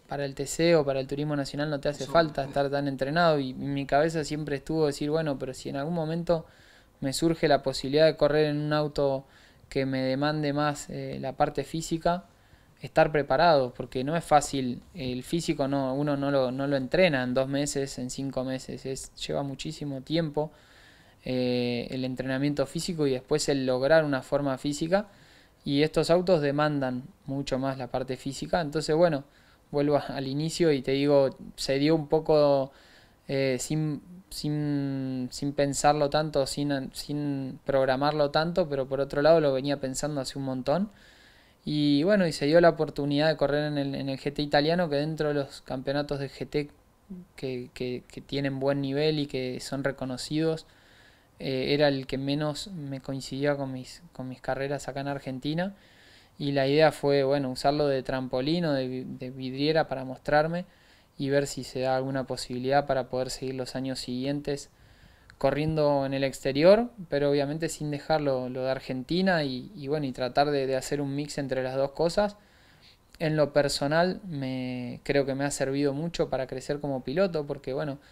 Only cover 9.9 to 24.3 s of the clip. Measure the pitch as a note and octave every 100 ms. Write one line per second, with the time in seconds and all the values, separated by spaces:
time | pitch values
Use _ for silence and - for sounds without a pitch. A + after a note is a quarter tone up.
9.9 | C3+ C3 C3 D3 D#3 D3 C#3+ D3 C#3+ -
10.9 | C#3+ C3+ C3+ C3+ C3 D3 D3 C3+ E3 D#3+
11.9 | E3 E3+ F3+ - _ _ _ _ _ C#3
12.9 | - D#3+ D3+ C#3 C3+ E3+ D3 B2+ - B2+
13.9 | C3 C3 E3 - D3 C#3 C3+ B2+ A#2+ -
14.9 | F#3 C3 B2 B2+ E3+ E3 D3 C3+ C#3 C3
15.9 | C3+ D3 C#3 C#3+ C#3+ B2+ C3 C#3 C#3 B2+
16.9 | D#3+ F#3 C#3 B2+ B2+ C3+ C#3 C#3+ C#3 C3+
17.9 | - B2+ - C#3 C3 B2+ C3 - B2+ C3
18.9 | C3+ - - - D3+ C#3 C3+ D#3 D#3 D3
19.9 | C3+ C3 D#3 D#3+ D3 D#3 - - - -
20.9 | - - _ - B2+ B2 B2 A#2+ A#2+ -
21.9 | C3 B2+ B2+ C3 C3 C#3+ C#3+ C3+ E3 E3
22.9 | E3 C#3+ B2+ - D3+ - C#3 C3 B2+ C3+
23.9 | D#3+ D3+ C3+ -